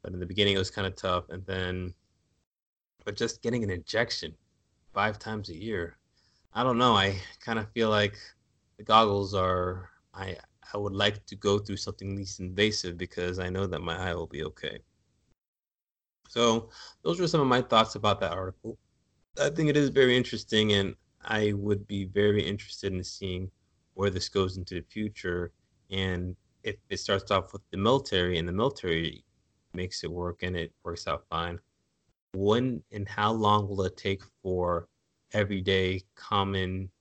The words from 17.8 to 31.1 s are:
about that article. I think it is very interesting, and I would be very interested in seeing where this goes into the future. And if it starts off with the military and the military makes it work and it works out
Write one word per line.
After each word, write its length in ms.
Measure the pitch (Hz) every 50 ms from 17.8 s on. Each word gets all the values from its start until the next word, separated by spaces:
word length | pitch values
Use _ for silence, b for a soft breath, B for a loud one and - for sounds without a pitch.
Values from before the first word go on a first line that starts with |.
| 113 - -
about 260 | 104 110 104 98 -
that 100 | 98 87
article. 460 | - 95 95 92 - _ - 110 117 _ _ _ _ _ _ _ _ _ _ _ _
I 120 | - 143 143
think 200 | 147 165 156 151
it 60 | 143
is 140 | 147 143 131
very 260 | 117 139 131 123 123
interesting, 560 | 127 123 - - 107 - - 113 110 107 107
and 240 | 101 101 98 95 - _ _ _ _ _ -
I 260 | - 113 107 107 104
would 340 | 101 98 101 104 104 101 101
be 180 | - 104 98 98
very 360 | 92 98 101 104 104 104 104
interested 520 | 71 80 104 101 - - - - - 98 92
in 100 | 90 90
seeing 480 | - - - 98 92 90 90 95 92 _ _ _ _ _ _ _ _ _
where 140 | - 98 101
this 200 | 92 90 - -
goes 260 | - 101 95 95 92
into 200 | 95 90 - 92
the 100 | 87 80
future. 640 | _ - 110 107 104 104 - - 90 87 87 87 85 _ _ _ _ _ _ _ _
And 480 | 98 95 95 95 92 90 90 92 90 _ _ _ _ _ -
if 140 | 110 101 _ _ _
it 120 | 98 90
starts 300 | - - 101 95 - -
off 200 | 101 95 95 -
with 120 | - 98 _ _
the 60 | -
military 600 | 92 98 113 131 139 - - - 92 90 90 90
and 100 | 82 82
the 60 | 87 87
military 720 | 98 117 139 - - - 90 82 82 82 78 - - _ _ _ _ _ _ _ _ _ _ -
makes 320 | 87 92 90 - - -
it 60 | 82
work 320 | 85 87 87 87 85 _ -
and 120 | 92 92
it 160 | 85 82 82 _ _ _
works 200 | 85 85 - -
out 200 | -